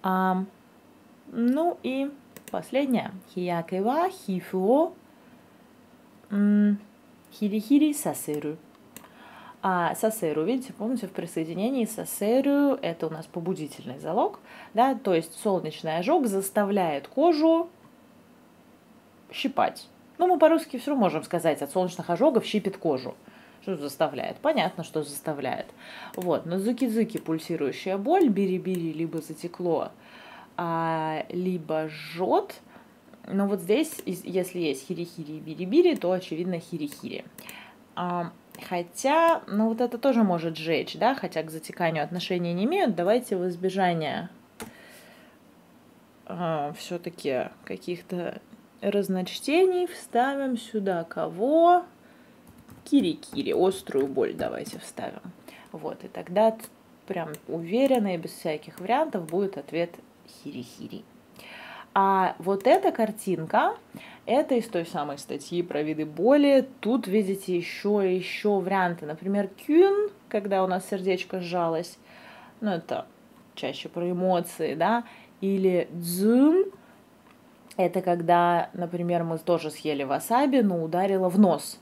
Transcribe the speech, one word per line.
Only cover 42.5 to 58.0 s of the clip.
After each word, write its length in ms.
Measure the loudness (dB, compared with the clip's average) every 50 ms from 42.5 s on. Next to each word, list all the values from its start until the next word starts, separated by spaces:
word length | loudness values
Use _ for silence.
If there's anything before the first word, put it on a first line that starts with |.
| -2
не 100 | 0 0
имеют. 320 | 0 2 2 2 0 0
Давайте 400 | 0 2 2 2 2 0 -2 -4
в 120 | -2 -2 -4
избежание 800 | -4 -2 -4 -2 0 2 2 2 2 0 -2 -4 -4 -6 -8 -10 -14 -20 -20 _ _ _ -16 -16 -16 -20 -20 -20 -20 -20 -20 -20 -20 -20 -20 -20 -20 -20 _ -20 _ -20 _ _ _ _ _ -20 _ -20 _ _ _ _ _
а, 460 | -12 -8 -6 -4 -4 -2 -2 -4 -6 -8
все-таки 720 | -10 -10 -10 -10 -8 -8 -10 -12 -6 -4 -4 -2 -2 -4 -6 -10 -18 -12
каких-то 760 | -12 -12 -10 -8 -10 -10 -10 -8 -8 -8 -6 -6 -6 -10 -12 -18 _ -20 -20 -20 -20 _ -6
разночтений, 1080 | -4 0 0 0 0 0 -2 -2 -2 -6 -8 -8 -4 0 4 4 4 4 2 0 -2
вставим 720 | -4 -6 -14 -16 -2 0 0 2 2 0 -2 -2 -4 -4
сюда 480 | -4 -6 -6 -6 -4 -2 -2 -2 -2 -4
кого? 800 | -6 -6 -6 -6 -4 -2 -2 0 4 6 6 8 8 6 6 4 -2 -18 _ -20 -20 -20 -20 -20 -20 -20 -20 -20 -20 -20 -20 -20 -20 -20 -20 -4
Кири-кири, 680 | 2 4 4 4 4 -2 -4 -10 -10 -8 -6 -2 -2
острую 560 | 2 2 2 2 2 -2 -8 -2 0 0 0 0
боль 260 | 0 0 0 0 0
давайте 440 | -4 -4 -4 -4 -6 -10 -10 -12 -14
вставим. 420 | -16 -14 -12 -10 -10 -10 -10 -12 -16 -18 -18 -18 -20 -20 -20 -20 -20 -18
Вот, 340 | -16 -10 -8 -10 -10 -10 -14
и 40 | -14
тогда 420 | -14 -14 -12 -2 2 4 4 4
т-, 140 | 2 0 -14 -20 -20 _ _ _ -20 _ _
прям 240 | -8 -6 -6 -6 -8 -10 -14 -10 -8
уверенно 680 | -8 -8 -4 -2 2 2 4 4 4 2